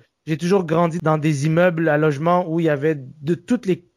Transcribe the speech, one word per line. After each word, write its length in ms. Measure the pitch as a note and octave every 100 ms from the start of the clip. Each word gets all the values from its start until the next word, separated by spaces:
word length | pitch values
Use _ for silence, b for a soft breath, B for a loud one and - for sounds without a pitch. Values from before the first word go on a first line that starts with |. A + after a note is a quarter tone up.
| b _ -
j'ai 120 | D#3
toujours 280 | F3 G3 E3
grandi 320 | D#3+ E3+ E3+
dans 160 | D#3 D#3
des 280 | D3+ C#3+ D3+
immeubles 420 | D#3+ F3+ E3 D#3+
à 100 | D3
logement 480 | D3+ C#3 E3 F3+ F3+
où 100 | D#3+
il 60 | E3
y 40 |
avait 260 | D3 D3+ D3+
de 400 | C3 - C#3+ E3+
toutes 300 | - B3 F#3+
les 200 | F3 -